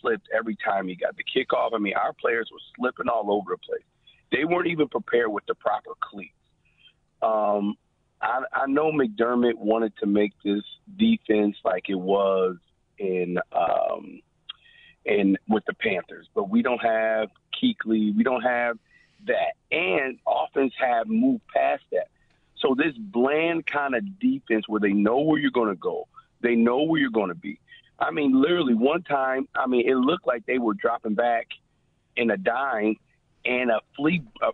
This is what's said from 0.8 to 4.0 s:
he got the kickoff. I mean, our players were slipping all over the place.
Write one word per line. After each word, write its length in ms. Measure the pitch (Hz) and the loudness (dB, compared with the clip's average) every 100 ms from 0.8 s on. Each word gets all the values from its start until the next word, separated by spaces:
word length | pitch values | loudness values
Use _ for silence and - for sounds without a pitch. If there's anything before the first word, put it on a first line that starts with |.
| 95 | -4
he 80 | 87 | -4
got 200 | 95 - | -4 -4
the 80 | |
kickoff. 460 | - 131 135 127 120 | -6 -4 -2 0 0
I 40 | 110 | -2
mean, 160 | 101 | -2
our 180 | 101 107 | -2 -2
players 360 | - 127 117 110 | -2 -2 -2 -4
were 60 | - - - | -12 -18 -6
slipping 320 | 127 - 123 | -4 -2 -2
all 240 | 117 101 | 0 0
over 200 | 104 92 | 0 -2
the 40 | 90 | -8
place. 240 | - - - _ | -6 -10 -10 _